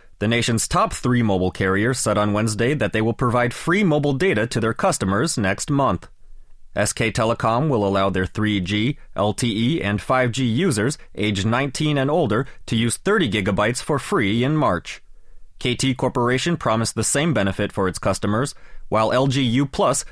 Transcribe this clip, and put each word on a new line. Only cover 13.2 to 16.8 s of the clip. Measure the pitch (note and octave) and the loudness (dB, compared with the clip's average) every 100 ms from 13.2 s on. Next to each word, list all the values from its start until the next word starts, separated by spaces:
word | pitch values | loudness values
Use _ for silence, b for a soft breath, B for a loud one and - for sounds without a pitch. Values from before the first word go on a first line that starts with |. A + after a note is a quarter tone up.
| C3+ | 2
gigabytes | G#2+ G2 G2 G#2+ B2 | 0 0 2 0 0
for | - C#3+ | -2 -2
free | - F#3+ G2+ A#2 | 0 0 2 2
in | B2+ D#3 | 0 2
March. | B2 F2 - - - - - - - - | 2 0 -4 -14 -18 -20 -18 -16 -16 -6
K | B2+ A#2+ | -4 0
T | C3+ | 0
Corporation | B2+ B2+ B2+ A#2+ B2+ F3 E3+ | 0 -2 0 2 2 0 -2
promised | B2 A2+ | 0 0